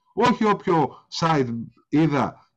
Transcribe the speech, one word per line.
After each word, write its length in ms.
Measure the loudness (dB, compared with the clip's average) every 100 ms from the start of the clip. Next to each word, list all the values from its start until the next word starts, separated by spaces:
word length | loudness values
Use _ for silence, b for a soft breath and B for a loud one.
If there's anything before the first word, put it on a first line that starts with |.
| _
Όχι 320 | 0 0 2 0
όποιο 600 | 0 0 0 0 -6 _ -4
site 380 | -2 0 -2 -6 -10 _ _
είδα 600 | 0 2 0 -2 -6 _